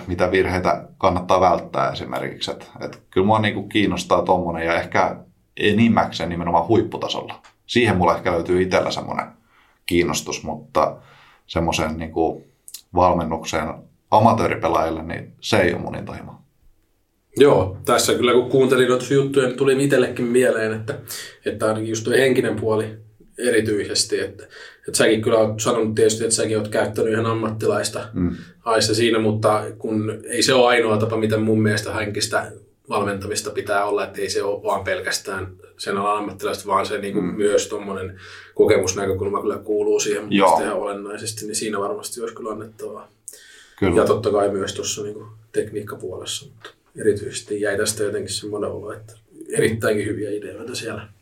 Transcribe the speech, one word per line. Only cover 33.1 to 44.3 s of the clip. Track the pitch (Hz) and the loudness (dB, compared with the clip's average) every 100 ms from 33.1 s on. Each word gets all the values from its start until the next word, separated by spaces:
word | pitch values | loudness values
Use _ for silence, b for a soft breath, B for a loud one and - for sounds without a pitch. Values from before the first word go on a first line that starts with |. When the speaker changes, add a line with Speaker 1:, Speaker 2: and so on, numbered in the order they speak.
| 98 101 104 - | -4 -4 -6 -4
Speaker 2:
pitää | - - 101 | -6 -2 0
olla, | 101 101 | 0 0
että | 95 104 | -2 -6
ei | 95 | -4
se | 107 | -2
ole | - - | -2 -2
vaan | 104 98 | -2 -2
pelkästään | 98 92 98 - - 95 92 - - _ | -2 -4 -4 -6 -6 -8 -8 -12 -20 _
sen | - 98 | -4 -2
alan | 104 104 | 0 -2
ammattilaista, | 101 98 101 95 101 | -4 -6 -4 -4 -2
vaan | 98 98 | 0 0
se | 104 | -4
niinku | 98 98 | -4 -2
Speaker 1:
Mm. | 90 | -2
Speaker 2:
myös | 104 104 98 - | 0 2 2 0
tommonen | 104 101 95 95 B B B B | -6 -8 -8 -8 B B B B
kokemusnäkökulma | - 101 101 95 101 98 95 101 98 | 2 6 6 2 -2 -2 -2 -2 -2
kyllä | 110 98 | -2 -4
kuuluu | - 104 104 104 | -2 0 2 2
siihen | 107 101 | 0 -2
mun | 107 | 0
Speaker 1:
Joo. | 101 95 | 4 6
Speaker 2:
mielestä | 80 104 | 4 2
ihan | 98 | -2
olennaisesti, | 101 101 101 107 110 110 107 | -4 -6 -10 -10 -10 -10 -8
niin | 110 | -6
siinä | 113 101 | -4 -4
varmasti | 98 104 - 120 | -4 -6 -10 -10
olisi | 113 | -10
kyllä | 127 117 | -10 -10
annettavaa. | 107 107 - 107 104 - _ - B B B B B | -10 -12 -14 -14 -14 -18 _ -20 B B B B B
Speaker 1:
Kyllä. | 98 87 | 2 4
Speaker 2:
Ja | - | 4
totta | - 107 | 2 2